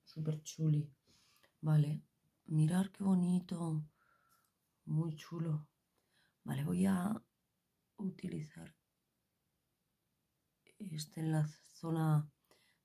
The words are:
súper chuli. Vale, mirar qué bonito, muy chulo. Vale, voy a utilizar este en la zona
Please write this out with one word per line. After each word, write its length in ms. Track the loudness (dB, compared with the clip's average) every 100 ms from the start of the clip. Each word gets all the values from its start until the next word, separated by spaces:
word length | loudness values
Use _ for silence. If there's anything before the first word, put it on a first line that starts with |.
súper 360 | -14 -6 -4 -4
chuli. 440 | -8 -2 2 2 0 -8 _ _ _ _ _ _
Vale, 440 | 2 4 4 0 -8 _ _ _
mirar 480 | -2 2 4 2 0
qué 100 | -2
bonito, 800 | 2 4 4 2 0 -4 -2 -2 -4 _ _ _ _ _ _ _ _ _
muy 320 | -2 0 0 -4
chulo. 500 | -10 -6 -2 -4 -6 _ _ _ _ _ _ _
Vale, 180 | -8 -4
voy 240 | -2 2 2
a 340 | 2 -2 -4 -10 _ _ _ _ _ _ -10
utilizar 800 | -10 -8 -8 -8 -10 -14 -20 -20 _ _ _ _ _ _ _ _ _ _ _ _ _ _ _ _ _ _ _ -14
este 420 | -10 -8 -8 -4
en 120 | 0
la 160 | 2 0
zona 840 | -4 -20 -10 -4 0 4 2 0 _ _ _ _ _